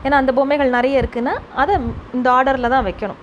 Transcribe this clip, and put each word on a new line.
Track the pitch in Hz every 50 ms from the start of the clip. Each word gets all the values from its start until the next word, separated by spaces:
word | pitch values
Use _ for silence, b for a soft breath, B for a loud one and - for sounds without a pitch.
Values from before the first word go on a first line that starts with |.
| -
ஏன்னா | 269
அந்த | 285 277 262 262 254
பொம்மைகள் | 262 277 269 285 294 285 254
நிறைய | 247 240 247 269 277 262
இருக்குன்னா | 233 233 - 240 233 269 381 539 - - -
அதை | - 262 320 415 349 247 233 - - - - -
இந்த | 254 247 262
ஆர்டர்ல | 247 254 269 269 269 262 240 233
தான் | 254 269 240
வைக்கணும். | 190 175 - 226 196 - -